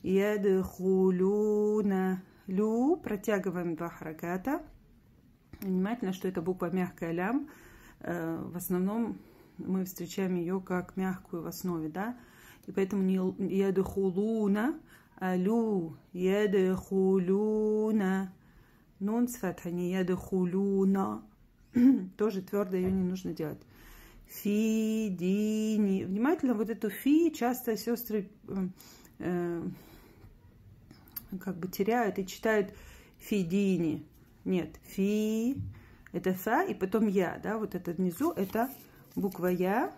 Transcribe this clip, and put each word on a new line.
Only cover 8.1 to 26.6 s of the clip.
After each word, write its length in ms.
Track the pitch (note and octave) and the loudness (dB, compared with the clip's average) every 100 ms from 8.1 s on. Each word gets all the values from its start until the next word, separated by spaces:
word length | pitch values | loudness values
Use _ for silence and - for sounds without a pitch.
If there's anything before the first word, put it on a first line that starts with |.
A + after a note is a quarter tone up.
| E3+ E3 E3 - | -4 -4 -6 -8
в 60 | F3 | -8
основном 600 | - F3+ F#3 A3 A3 F#3 - - - - | -2 0 0 -2 -4 -6 -14 -20 -20 -12
мы 260 | - F#3 F#3 | -4 -2 -4
встречаем 500 | - F3 - F#3+ F3+ | -8 -8 -4 -2 -2
её 240 | E3+ F#3+ | -2 -4
как 380 | F#3 F3+ F3+ - | -2 -4 -4 -4
мягкую 460 | F#3 F#3 - E3+ | -4 -4 -8 -8
в 40 | D#3+ | -8
основе, 400 | F3 F#3 E3 D#3 | -6 -4 -2 -4
да. 260 | E3+ G#3+ B3 - - - - - | -4 -6 -8 -18 -20 -20 -18 -6
И 40 | |
поэтому 320 | F#3+ F#3+ G3+ | -2 0 2
не 140 | F#3+ F#3+ | 2 2
л-, 180 | F#3 F#3 | 0 -2
ядхулуна, 1300 | F#3 F#3+ G3 F#3+ F#3+ G3 F#3+ F3+ G#3+ A3+ G#3 G#3 B3 D#4+ - - - - | -2 2 2 2 0 0 0 0 0 2 2 2 2 -2 -12 -20 -20 -6
а 180 | F#3 F3+ | -2 2
лю, 600 | F#3 A#3 A3 G3 E3 C#3+ - | 2 2 2 0 -2 -10 -14
ядхулуна. 2250 | F3+ F#3 G3+ G#3 G3 F#3 F#3 - F#3+ F#3+ F#3+ F3+ G3 G#3+ G#3+ G#3+ G#3+ G#3+ A3 F#3 F#3+ F#3+ - - - - - _ - | -2 2 4 4 4 4 2 0 2 4 4 4 2 2 2 2 2 2 2 2 0 -2 -10 -20 -20 -20 -20 _ -6
Нун 280 | G3 A3+ A#3+ | -2 0 0
с 80 | - | -2
фатхой, 360 | F#3 E3+ F3 | -6 -4 -6
не 200 | F3 F3 | -2 0
ядхулуна. 1300 | F#3 F3+ F#3 - F#3+ F3+ F#3 G3 G3 G3 G3 F#3+ - - _ - _ - | 0 0 -2 -2 0 2 2 2 4 4 4 0 -4 -12 _ -20 _ -2
<clears throat> 440 | A#3+ B3 B3 F#3 - | 6 8 6 2 -2
Тоже 240 | G#3+ F#3+ | 0 0
твёрдо 360 | F#3+ G3+ G3 F#3 | -2 -2 0 0
её 120 | F#3 | 2
не 140 | F#3+ | 2
нужно 300 | F3+ F#3 F3+ | 0 -2 -6
делать. 280 | D#3+ D#3 - - - - - - - - | -6 -6 -8 -16 -20 -20 -20 -20 -20 -20
Фи, 840 | - G3+ G#3 A3 A3 A3 A3 G#3+ | -6 0 2 2 2 0 0 -2
дини. 960 | F3 F3+ G3+ G#3+ G#3+ A3 G#3+ G3+ F#3+ - | -2 0 2 2 0 0 2 4 2 0
Внимательно 480 | G3 B3+ E4+ C4 | 0 2 2 2
вот 160 | G#3+ | 0